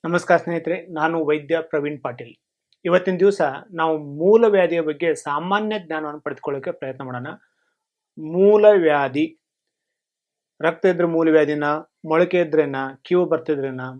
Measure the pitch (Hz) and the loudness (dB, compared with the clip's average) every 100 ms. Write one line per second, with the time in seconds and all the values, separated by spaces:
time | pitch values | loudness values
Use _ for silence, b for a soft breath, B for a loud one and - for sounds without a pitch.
0 | 165 175 - 170 170 170 165 180 185 160 | -2 -4 2 0 2 -6 -4 -8 -8 -4
1 | 156 165 151 151 143 165 160 156 147 147 | -2 -2 -2 -2 -2 -4 -2 -4 -4 -8
2 | 127 123 120 - _ _ _ _ 175 180 | -10 -12 -18 -20 _ _ _ _ 0 0
3 | 180 180 196 196 147 135 - 170 160 156 | 0 2 2 2 -2 -2 -12 -2 -2 -2
4 | 147 143 175 226 233 202 175 170 151 147 | -6 -2 4 6 6 4 2 0 -4 -4
5 | 165 151 151 147 175 202 214 214 170 156 | -4 -4 -4 -6 -2 -2 -2 -4 -2 -2
6 | 156 147 151 139 151 139 135 131 135 131 | -6 -8 -10 -8 -8 -8 -8 -10 -10 -10
7 | 135 127 135 - _ _ _ _ _ _ | -10 -10 -10 -14 _ _ _ _ _ _
8 | _ - 156 170 196 214 214 208 160 147 | _ -16 -6 2 6 8 8 6 4 2
9 | 139 135 160 _ _ _ _ _ _ _ | 0 -2 -4 _ _ _ _ _ _ _
10 | _ _ _ _ _ _ 156 170 190 175 | _ _ _ _ _ _ -4 0 0 2
11 | 170 165 160 156 147 151 147 151 - _ | 0 2 4 4 2 -2 -2 -4 -6 _
12 | 160 160 175 180 165 156 143 135 135 135 | -2 0 2 0 0 0 0 -4 -8 -12
13 | - 180 170 160 160 147 135 127 127 | -2 0 0 -2 -2 -4 -4 -8 -12